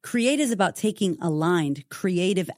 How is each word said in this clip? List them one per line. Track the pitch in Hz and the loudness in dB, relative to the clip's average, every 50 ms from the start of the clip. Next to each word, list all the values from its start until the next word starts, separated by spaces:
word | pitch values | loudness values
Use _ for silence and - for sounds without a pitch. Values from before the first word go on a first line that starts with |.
Create | - - - 240 233 254 285 285 | -10 -2 -2 2 2 2 2 2
is | 302 240 | 2 0
about | 233 185 196 180 - | 2 2 0 0 0
taking | - - 214 - - 208 185 165 - | 0 -2 -2 0 0 0 0 0 0
aligned, | - 170 156 151 160 170 180 170 156 143 143 143 - _ | -2 -2 0 0 2 2 2 2 2 0 -2 -4 -8 _
creative | - - - 190 185 175 180 185 202 185 180 143 - | -12 -4 -4 -2 0 0 0 0 0 0 -2 -4 -4